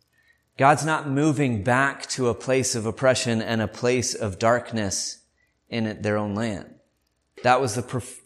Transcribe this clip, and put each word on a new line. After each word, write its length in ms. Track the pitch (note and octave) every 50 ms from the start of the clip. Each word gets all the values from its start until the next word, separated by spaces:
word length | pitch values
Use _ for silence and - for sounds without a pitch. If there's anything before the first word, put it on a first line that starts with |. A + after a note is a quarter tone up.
| _ _ _ _ _ _ _ _ _ _ _ -
God's 260 | C3 C#3 D3+ - C#3+
not 240 | D#3+ D#3 C#3+ - D3
moving 540 | C3+ C#3 D3+ D#3+ C#3 C3 D3 B2+ A#2 G#2
back 440 | F2+ B2 A#2+ C3 C#3 C#3 - - - -
to 180 | - C#3 B2+ A#2
a 60 | G#2+
place 400 | - - C3 C3 C3+ A#2+ - -
of 100 | A#2 G#2
oppression 560 | A2+ G#2+ - C3 C3 B2 - - A#2+ A2+ A2
and 220 | G#2 G2+ A#2 A2+
a 60 | G#2+ G#2
place 460 | - - B2+ B2 B2+ B2 A#2 - -
of 240 | - A#2 G2+ F#2 -
darkness 800 | A2+ A2+ B2 A#2+ - - A#2 A2+ G#2 F#2+ - - - - - - _ _ _ _ _ _ _ _ _ -
in 320 | A#2 A#2 A2 G#2+ G#2 -
their 160 | G#2+ G#2+ G#2 G#2+
own 160 | G#2 G#2 G2
land. 400 | G#2+ A#2 A2+ G2+ D#2 - - - _ _ _ _ _ _ _ _ _ _ _ - -
That 180 | - B2 B2+ B2+
was 120 | C3+ A#2 G#2
the 80 | B2
prof-, 380 | G#2+ - - B2 - - - - _